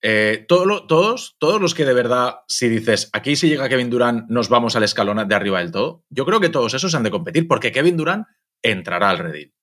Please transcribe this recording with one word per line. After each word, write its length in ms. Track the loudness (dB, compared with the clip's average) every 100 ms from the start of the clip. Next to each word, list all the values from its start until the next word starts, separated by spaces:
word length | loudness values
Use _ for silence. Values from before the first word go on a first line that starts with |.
eh, 420 | 0 2 2 -2 2
todo 180 | 2 2
lo, 200 | -2 0
todos, 500 | 2 2 -2 -8 _
todos 220 | 0 0
los 140 | 0
que 100 | 0
de 100 | 2
verdad, 420 | 2 2 0 0 -4 _
si 200 | -2 0
dices, 400 | 0 0 0 -2
"Aquí 240 | -6 -2 0
si 120 | 2
llega 200 | 0 0
Kevin 220 | 0 0
Durant, 380 | 2 2 0 -2
nos 200 | -2 2
vamos 280 | 2 2 0
al 60 |
escalón 440 | 0 0 -2 -2 0
de 80 |
arriba 260 | 0 0 -2
del 100 | -2
todo", 320 | -4 -4 -6 _
yo 160 | -6 0
creo 140 | 2
que 100 | 2
todos 240 | 0 -2
esos 200 | -2 -2
han 80 | -2
de 80 | -2
competir, 380 | -4 -2 -4 0
porque 240 | 0 0
Kevin 240 | 2 2 2
Durant 300 | -2 -4 -6 _ _ _
entrará 480 | -2 -2 -4 0 2
al 80 | 2
redil. 360 | -4 -10 -14 _